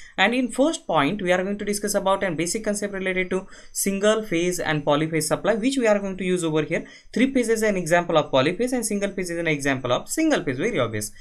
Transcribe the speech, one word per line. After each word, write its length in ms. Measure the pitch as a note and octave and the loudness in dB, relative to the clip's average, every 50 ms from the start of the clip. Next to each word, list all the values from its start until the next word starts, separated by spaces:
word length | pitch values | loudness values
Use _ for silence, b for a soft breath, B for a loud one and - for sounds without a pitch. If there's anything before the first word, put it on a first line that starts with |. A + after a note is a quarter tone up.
| B B B | B B B
And 160 | B F#3+ A3 A#3+ | B 2 2 2
in 160 | C4 B3+ G#3+ | 0 -2 -2
first 380 | - B3+ C#4 D#4+ E4 - - | 0 2 2 2 0 -2 -4
point, 340 | - E3+ D3+ C#3 D3 G#3 G#3 | 0 2 2 2 2 0 0
we 100 | F#3 F3 | 0 2
are 120 | F3+ F#3 F#3 | 2 2 2
going 160 | G3+ G#3 G#3 | -2 -4 -4
to 60 | G#3 | -4
discuss 280 | G3+ G3+ G3+ - G#3 G#3 | -4 -4 -4 -2 -2 -2
about 300 | G3 F#3+ F#3+ G3 F#3+ G3+ | 0 2 2 2 2 0
a 80 | F#3+ | -2
basic 320 | D#3+ D3 E3+ F3 - A3 G#3+ | -2 -2 -2 -4 -4 -4 -4
concept 280 | G#3+ G#3 G#3 G#3 G3 | -4 -4 -4 -4 -6
related 380 | G3 F#3+ F#3+ F#3+ F3+ F#3 F#3 F3+ | -6 -4 -4 -2 -2 -2 -2 -2
to 160 | F#3 F#3 F#3 B B B B B | -4 -6 -6 B B B B B
single 520 | B - - G3 G3 G3 G3+ G#3+ A3 A3 G#3+ | B -4 -2 -2 -2 2 2 2 2 2 0
phase 360 | - E3+ E3 F3 F3+ F3+ - | -2 -2 0 0 0 -2 -2
and 240 | - - D#3 D3+ D3 | -2 -2 -2 0 2
polyphase 400 | D#3 C#3+ D3 D#3+ D#3+ E3 D#3 D#3 | 2 2 2 2 0 0 -2 0
supply, 300 | - D#3 D3 - F#3+ A3+ | 0 -2 -2 0 0 0
which 240 | G3+ A3 C4+ C4+ | 2 2 0 2
we 80 | C4+ A#3 | 2 4
are 140 | G#3+ G#3 G3+ | 4 4 2
going 180 | G3+ G3 F#3 | 0 -4 -6
to 60 | F#3 F#3+ | -4 -2
use 200 | F#3 F#3 F3 E3 | 0 0 0 0
over 200 | D#3+ D#3 D#3 D3 | 0 0 0 0
here. 240 | D#3 E3+ G#3 - B B B B B - | 0 -2 -4 -6 B B B B B 0
Three 180 | G#3 C4 C4+ | 2 2 2
phase 180 | - B3+ A3+ A3 | 2 0 2 2
is 120 | A3+ G#3+ | 2 2
an 160 | A3 G#3+ G3 | 2 0 0
example 400 | F#3 E3 D#3 F3 F3 F3 E3+ E3 | 0 0 2 2 2 2 4 2
of 140 | D3+ D3 - | 2 2 4
polyphase 420 | - E3+ C#3+ D#3+ F3 F3+ A#3+ B3 C4 | 2 2 4 2 2 0 -2 -2 -2
and 100 | A#3+ A3+ | -2 -2
single 280 | - G#3 G3+ G3 G3 | -2 -2 -2 -2 -2
phase 180 | F#3+ G3 F3+ F3 | -4 -4 -6 -4
is 80 | E3+ | -4
an 100 | E3+ E3 | -2 0
example 460 | D#3+ D#3 C#3+ C3+ C#3+ C3+ B2+ C3 B2 B2+ | 0 0 0 0 0 -2 0 0 0 0
of 160 | B2+ - - | 0 -2 -4
single 340 | - D#4 D#4+ D#4 C4 F3+ D#3 | -2 0 2 2 2 2 0
phase, 140 | D3+ A#2+ | -2 -2
very 220 | C3 F3 A#3+ A3 D3 | -2 -2 -2 0 0
obvious. 320 | A#2+ G#2+ A2 G#2+ G#2+ - B B | 0 0 -2 -4 -6 -6 B B